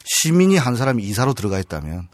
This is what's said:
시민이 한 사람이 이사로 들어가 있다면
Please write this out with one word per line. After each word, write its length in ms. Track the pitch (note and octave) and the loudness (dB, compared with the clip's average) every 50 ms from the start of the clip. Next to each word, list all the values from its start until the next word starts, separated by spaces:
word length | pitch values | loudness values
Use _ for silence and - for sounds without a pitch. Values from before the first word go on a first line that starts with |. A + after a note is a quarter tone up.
| - | -8
시민이 520 | - - - - D#3+ E3 F3+ F#3 F#3+ G3 | -4 -2 0 0 2 4 4 4 4 4
한 180 | F3 B2 B2+ B2 | 4 2 0 -2
사람이 280 | A#2 C3+ C3+ B2+ A2+ G2 | 0 0 0 0 0 -2
이사로 300 | G2+ G#2 A2+ B2+ C#3 C3 | -2 -2 0 0 0 0
들어가 260 | - G#2 G2+ F#2+ F#2+ | -2 -2 -2 -2 -2
있다면 480 | F#2 - E2+ D#2 D2+ D2+ E2 F2 F2 - | -4 -4 -6 -8 -8 -8 -8 -10 -10 -14